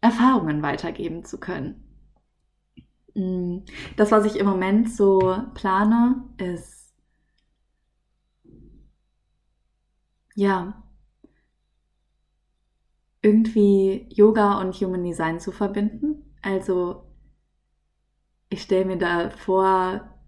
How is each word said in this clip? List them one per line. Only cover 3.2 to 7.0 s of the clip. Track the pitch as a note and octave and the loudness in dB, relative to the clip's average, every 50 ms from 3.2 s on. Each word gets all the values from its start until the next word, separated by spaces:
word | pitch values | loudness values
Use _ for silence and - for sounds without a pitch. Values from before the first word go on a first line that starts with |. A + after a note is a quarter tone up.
| F#3 F#3 F#3 F3+ F3+ F3 F3 F#3+ G3+ - - - - - - | -4 -4 -4 -4 -4 -6 -6 -8 -12 -16 -18 -18 -18 -14 0
das, | - G#3+ G#3 | 0 2 4
was | A3 G#3+ G#3 | 4 2 2
ich | G#3+ - | 2 -2
im | - G3 | 0 0
Moment | G3+ F#3+ F#3 F#3 F#3+ G3 G#3+ A#3 A3+ | 0 0 0 0 2 2 2 2 0
so | - - G3+ G3 F#3+ F#3+ F#3+ F#3 F#3 G3 B3+ - - | 0 2 2 4 4 4 4 2 0 -2 -6 -10 -14
plane, | - - G3 F#3+ F#3+ G#3 G#3+ A3+ A#3 A#3 B3 C4 B3+ - - - | -6 -4 -2 0 2 2 2 4 4 2 2 0 -2 -6 -16 -12
ist, | - F#3+ F3+ F3 E3+ - - - - - _ _ _ | -10 -8 -8 -8 -10 -12 -18 -20 -20 -20 _ _ _